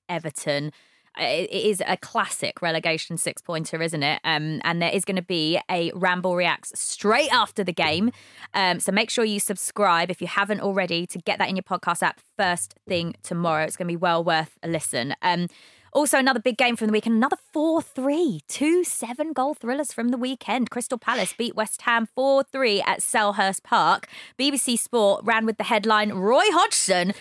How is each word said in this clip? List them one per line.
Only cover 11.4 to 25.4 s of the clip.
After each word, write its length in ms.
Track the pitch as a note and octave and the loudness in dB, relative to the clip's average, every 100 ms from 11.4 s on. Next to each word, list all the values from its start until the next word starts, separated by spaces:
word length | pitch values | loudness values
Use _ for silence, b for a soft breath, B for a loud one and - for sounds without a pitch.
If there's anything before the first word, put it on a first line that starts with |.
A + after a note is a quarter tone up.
| C3+ | -2
in 60 | |
your 80 | F#3 | -2
podcast 400 | - F3+ F3+ F3 | -4 -4 -2 0
app 160 | F3 - _ - | -2 -2 _ -2
first 380 | F#3 F3 - - - | 0 0 -6 -12 -4
thing 260 | F3 E3+ - | -4 -4 -8
tomorrow. 400 | - E3+ E3+ D#3 | -8 -2 0 0
It's 120 | D#3 - | -2 -4
gonna 100 | F3 | -6
be 80 | E3+ | 0
well 280 | F3+ E3+ | 2 2
worth 340 | E3+ D#3+ D#3 _ | 2 0 0 _
a 20 | E3 | -4
listen. 460 | D#3+ - B2+ C3 E3 | -4 -2 -4 -4 -2
Um, 240 | F3+ F3 F3 B B B B C#4 | 0 0 -2 B B B B 0
also, 220 | D4 D4 | 2 4
another 220 | C4 B3 | 2 2
big 160 | B3+ A3+ | 0 2
game 180 | B3 | 0
from 140 | A#3 A3 | 2 0
the 40 | |
weekend, 220 | G#3+ A3+ | 0 2
another 220 | A3 C4+ - - | 2 2 -2 -4
four 280 | D#4 D#4+ D#4+ | -2 2 2
three, 600 | - - C4+ D4+ D#4+ D#3 - | -2 -4 -2 2 0 -2 -8
two 340 | - D4 F4+ | -2 2 2
seven-goal 720 | E4+ - A#3 B3 D#4+ C4 C4+ | 2 -2 -6 -6 -4 -2 -2
thrillers 380 | D4+ A#3 C#4 D4 | -2 -4 -4 -4
from 160 | - A#3+ | -2 -2
the 100 | B3+ | 0
weekend. 500 | B3+ C4 - B3+ A3+ | -2 -4 -4 -2 -2
Crystal 300 | A#3+ - A#3+ | -4 -6 -4
Palace 340 | - A#3+ F#3 - | -2 -2 -2 -2
beat 160 | A#3+ | -4
West 280 | - G#3+ - | -2 -4 -2
Ham 260 | - A#3 A3 - | 0 0 0 0
four 260 | C4+ C4+ | 4 4
three 400 | - C4+ B3 G3+ | 2 0 2 2
at 160 | - - | 0 -2
Selhurst 640 | - A#3 G#3 G3+ G3 F#3+ | 0 2 2 2 0 0
Park. 460 | - A3 D#3+ G3 - B B - | 0 4 4 2 -2 B B -2
B 140 | C#4 | 0
B 60 | C#4 | 0
C 200 | - A3+ | 0 0
Sport 480 | - A#3+ G3+ - | 0 4 4 4
ran 220 | A3 A3 | 2 2